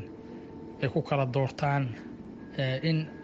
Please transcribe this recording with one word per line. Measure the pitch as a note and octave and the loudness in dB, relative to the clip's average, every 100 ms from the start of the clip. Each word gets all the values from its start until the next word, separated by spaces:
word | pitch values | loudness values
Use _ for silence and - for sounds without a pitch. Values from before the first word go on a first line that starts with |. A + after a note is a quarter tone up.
| G2+ - - - - - - - | -4 -10 -12 -12 -12 -12 -12 -2
ay | C3+ | 0
ku | D#3+ | 2
kala | - C#3+ C3 | 2 2 4
doortaan, | C#3 C3 - C#3+ C#3+ B2+ A2+ - - - - - - | 4 2 2 4 4 2 -2 -10 -12 -12 -12 -6 0
ee, | C3 C3 | 0 2
in | D#3+ D#3+ D#3 - | 4 4 2 -4